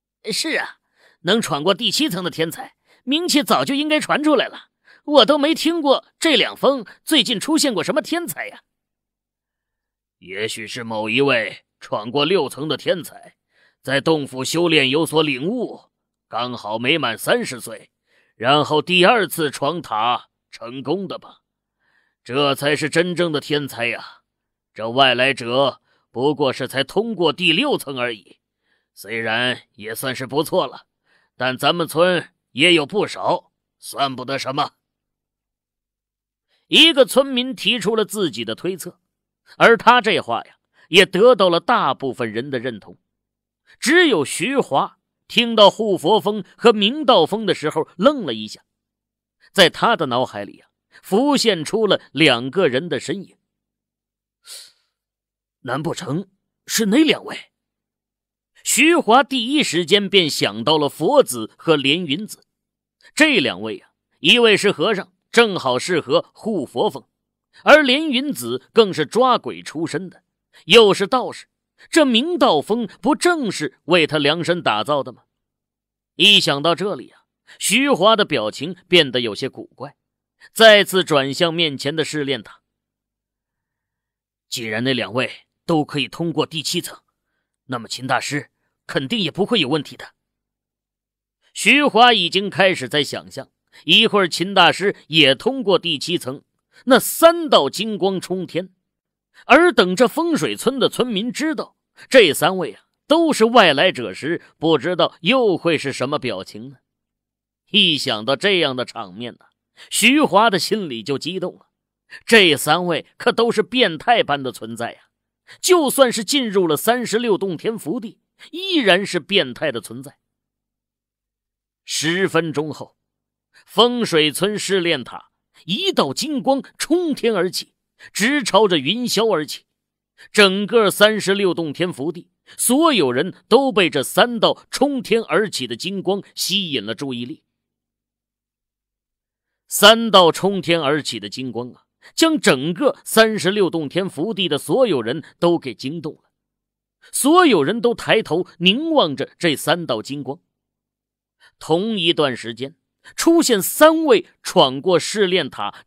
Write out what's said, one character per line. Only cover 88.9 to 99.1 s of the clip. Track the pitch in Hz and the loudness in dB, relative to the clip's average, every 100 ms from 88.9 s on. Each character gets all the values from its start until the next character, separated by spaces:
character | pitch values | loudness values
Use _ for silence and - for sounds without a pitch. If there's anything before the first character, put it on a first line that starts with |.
| 170 135 | -6 -4
定 | 233 | -4
也 | 170 | -4
不 | - 196 | -4 -2
会 | 240 | 0
有 | 131 | 0
问 | 156 | -2
题 | 135 - | -6 -14
的。” | - _ _ _ _ _ _ _ _ _ _ _ _ _ _ | -20 _ _ _ _ _ _ _ _ _ _ _ _ _ _
徐 | - 190 262 | -2 4 4
华 | 285 220 247 | 4 4 4
已 | 226 170 | 4 0
经 | 175 202 | -2 -4
开 | 139 190 | 0 0
始 | 175 127 | 0 -2
在 | 156 | -2
想 | 139 107 85 | -2 -6 -12
象， | 113 127 _ _ _ | -16 -18 _ _ _
一 | - 190 220 | 2 4 4
会 | 208 | 2
儿 | 185 | -2
秦 | - 180 | -2 -2
大 | 196 170 | 4 4
师 | - 196 - _ | 4 -2 -4 _
也 | 156 139 | 2 4
通 | 135 220 269 | 4 -2 -4
过 | 202 180 | 0 0
第 | 175 147 | 0 -6
七 | - 170 | -4 -6
层， | 120 139 _ _ _ _ | -6 -12 _ _ _ _
那 | - 247 | 2 2
三 | - - 330 339 320 | 2 4 4 4 2
道 | 208 139 | 2 2
金 | - 220 208 | -2 -6 -2
光 | 185 190 | -2 -2
冲 | - 185 170 | -6 -8 -6
天。 | 156 185 _ _ _ _ | -8 -10 _ _ _ _